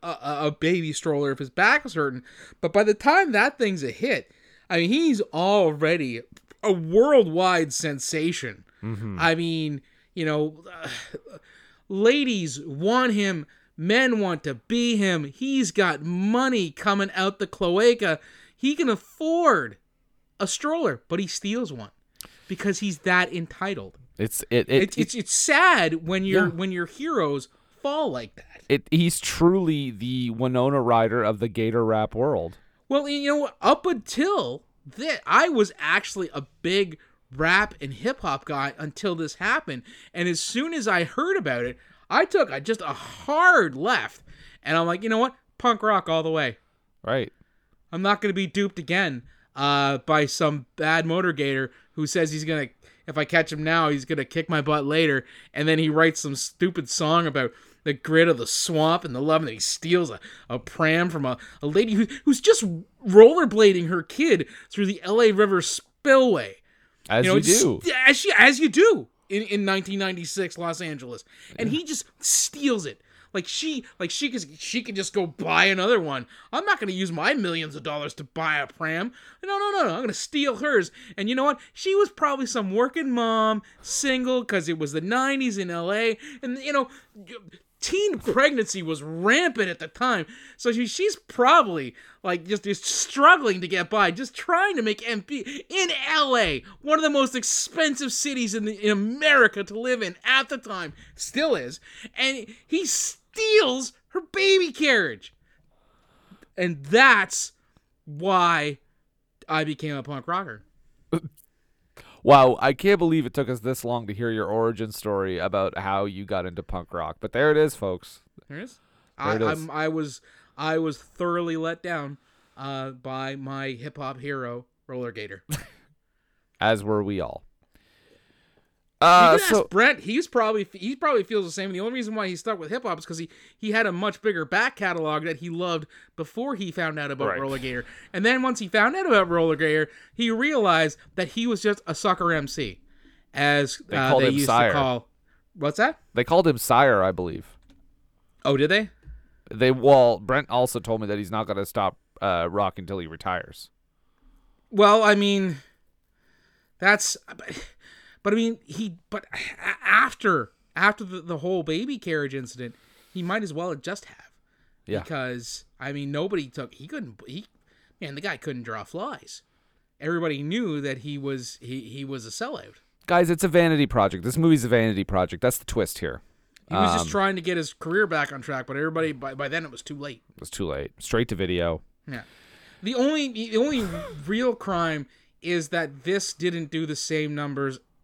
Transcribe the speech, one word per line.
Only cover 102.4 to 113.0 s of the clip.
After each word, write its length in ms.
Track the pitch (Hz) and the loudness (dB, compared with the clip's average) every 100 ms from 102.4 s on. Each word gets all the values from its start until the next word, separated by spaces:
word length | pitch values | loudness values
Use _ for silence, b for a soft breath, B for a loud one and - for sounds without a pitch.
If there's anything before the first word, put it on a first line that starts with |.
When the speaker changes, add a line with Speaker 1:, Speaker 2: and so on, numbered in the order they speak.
| 208 220 B | -10 -18 B
Speaker 1:
he 180 | 330 | -4
steals 1080 | 339 - - - _ - 440 427 294 254 247 - _ | -2 -4 -4 -8 _ -4 2 4 4 -2 -8 -14 _
her 140 | 370 330 | -10 -6
baby 400 | 403 392 381 339 | 0 4 4 2
carriage. 600 | - 294 233 160 107 - _ _ _ _ _ b b b b b b b - | 0 2 2 2 -6 -16 _ _ _ _ _ b b b b b b b -4
And 260 | 180 151 | -4 -4
that's 680 | 139 220 269 214 185 - - _ _ _ _ _ - | 2 6 8 6 2 -4 -8 _ _ _ _ _ -18
why 720 | 147 185 185 175 160 147 139 _ _ _ _ _ _ - | -6 0 2 4 2 -2 -6 _ _ _ _ _ _ -4
I 140 | 156 | -2
became 340 | 156 147 156 143 | -2 -6 -6 -8
a 60 | |
punk 240 | 131 139 165 | -8 -10 -6
rocker. 380 | 180 175 107 _ _ _ _ - 160 - _ _ _ _ _ _ - B B | -6 -6 -14 _ _ _ _ -6 -6 -6 _ _ _ _ _ _ -20 B B
Speaker 2:
Wow, 340 | - 139 131 120 | 8 10 10 6
I 120 | 135 | 2
can't 260 | 139 196 | 2 2
believe 280 | 202 | 4